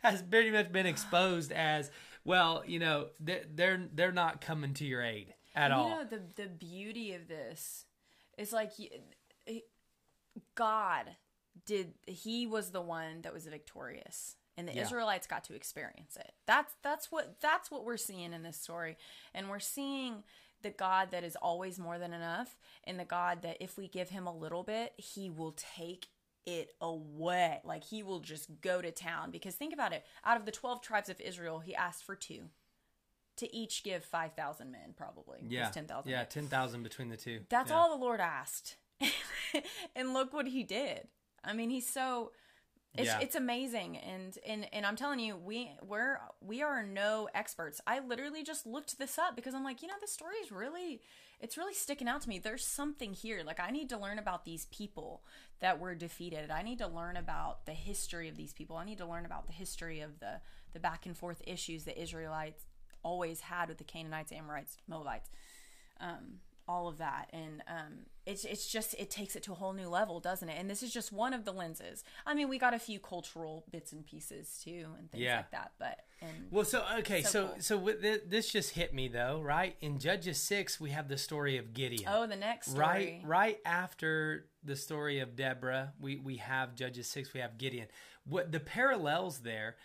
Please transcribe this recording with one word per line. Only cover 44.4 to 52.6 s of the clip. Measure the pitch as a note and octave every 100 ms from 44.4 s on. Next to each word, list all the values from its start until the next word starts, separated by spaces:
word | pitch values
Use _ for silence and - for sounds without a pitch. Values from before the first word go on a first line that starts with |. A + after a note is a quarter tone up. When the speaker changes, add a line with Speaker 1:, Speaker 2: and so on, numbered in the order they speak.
| -
Speaker 2:
and, | G#3+ G#3
and | G#3
I'm | G3+ A3+
telling | C#4+ C#4
you, | A3+ F#3+
we, | F3 A3+ A#3+ C#3+
we're, | F#3+ G#3 B3 C#4 - -
we | F#3+ A3+
are | D4+ C4+
no | G3+ G3 G3+ A3 G#3
experts. | - A3 - E3 - -
I | B3+
literally | B3+ A#3+ C#4+ D#4
just | D4 D#4 A3
looked | B3+ D4 -
this | C4+ -
up | F4 A#3+
because | C4
I'm | C4
like, | C4+ B3
you | E4+
know, | G4+
this | G#4
story | - D#4+ G#4+
is | F4
really, | F#3+ A#3+ E4+ F4+ A#3 - - - -
it's | A3+ D4
really | F#4
sticking | G4 - C#4+ A#3+
out | C#4
to | A#3+
me. | F#3
There's | G#3+ B3+